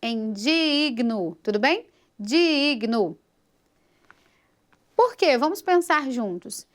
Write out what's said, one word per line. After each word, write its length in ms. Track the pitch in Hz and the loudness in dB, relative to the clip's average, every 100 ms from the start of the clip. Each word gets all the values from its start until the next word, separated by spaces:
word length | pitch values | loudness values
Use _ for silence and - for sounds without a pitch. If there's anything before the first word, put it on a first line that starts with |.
em 300 | 233 233 220 | -4 -4 -4
digno, 1040 | 202 220 330 320 294 302 233 240 220 170 170 | -4 0 0 2 0 0 -2 -2 -2 -6 -6
tudo 180 | - 208 | -4 0
bem? 260 | 247 370 - _ _ _ | 2 0 -4 _ _ _
Digno. 960 | 208 302 339 294 285 269 220 233 180 - _ _ _ _ _ _ _ _ _ _ _ _ _ _ _ _ _ - | 0 2 4 2 0 0 -2 0 -2 -4 _ _ _ _ _ _ _ _ _ _ _ _ _ _ _ _ _ 0
Por 200 | 480 - | 0 2
quê? 220 | 359 254 | 2 4
Vamos 240 | 294 392 | 2 -2
pensar 480 | - 359 349 311 277 | 2 2 4 0 0
juntos. 560 | 247 214 180 220 - - | -4 -4 -6 -10 -16 -16